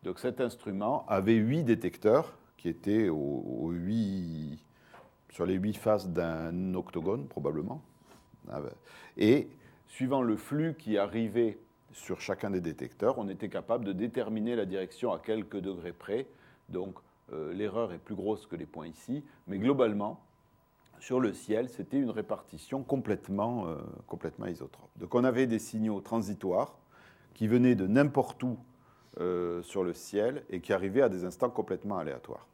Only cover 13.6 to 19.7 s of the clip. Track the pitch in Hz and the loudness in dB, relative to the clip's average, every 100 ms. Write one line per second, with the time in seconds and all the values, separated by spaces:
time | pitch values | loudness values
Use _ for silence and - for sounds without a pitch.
13.6 | - 120 104 92 117 120 107 110 107 120 | -2 -2 0 -2 -2 -2 -2 -2 0 0
14.6 | 98 98 92 - 120 85 - 110 101 101 | -2 -2 -6 -4 -2 -2 -2 -4 -2 -6
15.6 | 95 90 85 85 - 107 135 - - - | -6 -6 -10 -12 -4 -4 -4 -14 -20 -20
16.6 | - 90 95 92 _ _ - 78 78 92 | -8 -6 -6 -10 _ _ -12 -8 -6 -4
17.6 | 104 104 113 85 - 98 95 107 - 85 | -4 -2 -4 -4 -10 -6 -2 -4 -4 -10
18.6 | 78 85 80 82 - 139 147 - - 95 | -10 -10 -12 -12 -6 -6 -6 -20 -8 0
19.6 | 110 | 2